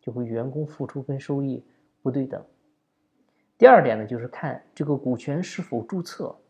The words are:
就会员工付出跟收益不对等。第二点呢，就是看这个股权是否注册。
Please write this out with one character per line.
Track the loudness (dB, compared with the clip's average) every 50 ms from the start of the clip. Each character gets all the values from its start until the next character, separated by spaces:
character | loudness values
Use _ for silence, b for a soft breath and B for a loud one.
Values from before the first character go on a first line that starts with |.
就 | _ -10 -8
会 | -8 -6
员 | -4 -4 -4 -6 -4
工 | -6 -6 -8
付 | -8 -8 -10 -10
出 | -10 -8 -12 -8
跟 | -8 -8 -8
收 | -6 -6 -4 -4 -2
益 | -4 -6 -8 -10 b b b b b b _ _
不 | -4
对 | -2 -2 -4
等。 | -4 -6 -12 -12 -16 _ _ _ _ _ _ _ _ _ _ _ _ _ _ _ _ _ _ _ _ _ _
第 | 10
二 | 10 10 10 8
点 | 4 0 -2
呢， | -4
就 | -6 -6 -8
是 | -8
看 | -10 -12 -8 -8 -8 -8 -8 -14 _ _
这 | -8 -2
个 | -2 -2
股 | -2 0 -2 -4
权 | -4 -4 -6 -4 -4 -4
是 | -6 -8 -10
否 | -10 -6 -6 -8 -6
注 | -6 -8 -8 -8
册。 | -8 -10 -10 -10 -10 -10 -14 _